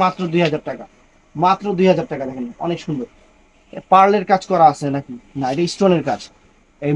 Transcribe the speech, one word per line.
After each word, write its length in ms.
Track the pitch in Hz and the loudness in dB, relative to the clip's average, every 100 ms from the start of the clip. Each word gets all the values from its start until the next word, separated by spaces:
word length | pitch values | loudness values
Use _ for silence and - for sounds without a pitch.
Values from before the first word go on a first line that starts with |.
মাত্র 180 | 185 185 180 | 0 0 -2
দুই 80 | 170 165 | 0 0
হাজার 160 | 151 - | -2 -6
টাকা, 160 | 120 104 _ _ _ _ 147 | -12 -14 _ _ _ _ -2
মাত্র 300 | 180 196 202 180 | 0 0 -2 2
দুই 100 | 185 | 2
হাজার 160 | 165 165 | 2 0
টাকা 120 | 143 131 | -6 -8
দেখেন, 160 | 131 120 - 165 | -8 -12 -8 -6
অনেক 140 | 165 - | -6 -6
সুন্দর। 220 | 143 120 _ _ _ _ _ _ - - | -8 -8 _ _ _ _ _ _ -12 2
পার্লের 340 | 190 196 202 180 | 4 6 4 2
কাজ 100 | 190 - | -2 0
করা 140 | 180 156 | 4 4
আছে 140 | 139 143 139 | 4 -4 -6
নাকি? 180 | 135 120 _ 139 | -8 -16 _ -6
না, 60 | 131 | -4
এটা 100 | 139 175 | -2 -4
স্টোনের 300 | - 196 170 135 | 0 2 2 0
কাজ, 120 | 104 - _ _ _ _ - | -6 -8 _ _ _ _ -10
এই 120 | 143 | -2